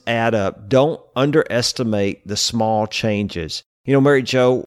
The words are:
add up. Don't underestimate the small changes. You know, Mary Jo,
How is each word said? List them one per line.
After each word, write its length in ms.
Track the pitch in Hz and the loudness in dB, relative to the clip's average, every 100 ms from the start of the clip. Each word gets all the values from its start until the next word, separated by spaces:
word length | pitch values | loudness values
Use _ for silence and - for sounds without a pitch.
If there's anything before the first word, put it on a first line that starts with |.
| - | -4
add 300 | 117 113 110 | 0 0 0
up. 340 | 98 - 101 | -2 -4 0
Don't 320 | 127 147 160 - - | 2 2 -2 -8 -2
underestimate 1120 | 139 151 - 113 120 - 120 104 101 - 92 | 2 2 2 -2 -2 -4 -2 0 0 -4 -8
the 100 | 104 | -6
small 480 | - 117 110 110 107 | -4 -2 0 0 -2
changes. 760 | - 113 104 101 90 78 - - _ - | -2 -2 -2 -4 -6 -8 -10 -14 _ 0
You 80 | |
know, 80 | 139 | 2
Mary 200 | 139 139 | 4 2
Jo, 420 | 123 131 127 127 | 2 2 2 2